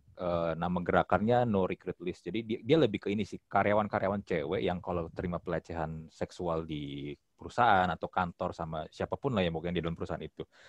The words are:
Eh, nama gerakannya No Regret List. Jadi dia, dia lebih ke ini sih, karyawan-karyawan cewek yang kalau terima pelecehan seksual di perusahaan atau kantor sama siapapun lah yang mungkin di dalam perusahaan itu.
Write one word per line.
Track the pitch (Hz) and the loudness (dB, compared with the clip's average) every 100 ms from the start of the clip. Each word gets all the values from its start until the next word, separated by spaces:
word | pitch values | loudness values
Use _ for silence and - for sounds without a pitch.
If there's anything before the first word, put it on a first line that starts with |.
| _ - | _ -6
Eh, | 90 87 85 | 0 0 0
nama | 80 85 90 | 0 0 0
gerakannya | 87 92 82 92 107 120 120 | 4 4 4 4 4 4 4
No | 101 | 4
Regret | 92 92 90 87 | 2 0 -6 -6
List. | 90 85 - | -6 -6 -6
Jadi | 101 | -4
dia, | 113 117 | -4 -4
dia | 113 160 | 2 4
lebih | 127 101 | 4 2
ke | - | -2
ini | 104 | -2
sih, | 98 - - | -4 -8 -2
karyawan-karyawan | 98 101 104 101 104 95 101 | 2 4 2 2 0 0 -2
cewek | - 87 73 95 | -2 -2 -2 0
yang | 87 90 | 0 -2
kalau | 92 90 82 - | -2 -4 -4 -4
terima | 87 87 | -4 -4
pelecehan | - 82 - 85 80 80 80 | -4 -6 -4 -6 -4 -6 -12
seksual | - - - 90 82 82 | -10 -10 -4 -2 -2 -2
di | 76 71 69 71 71 _ - | -6 -6 -8 -8 -12 _ -16
perusahaan | 80 - 120 95 90 | -8 2 4 6 4
atau | 82 | 0
kantor | 87 - 87 - 90 | -4 -2 -2 -2 -6
sama | - 80 80 78 | -4 -6 -6 -6
siapapun | - 95 - 139 | -6 -4 -2 -2
lah | 113 | 0
yang | 87 80 | 0 0
mungkin | 85 | -2
di | 87 | -2
dalam | 82 85 | -2 -4
perusahaan | 90 78 | -6 -6
itu. | 78 - - _ | -8 -12 -14 _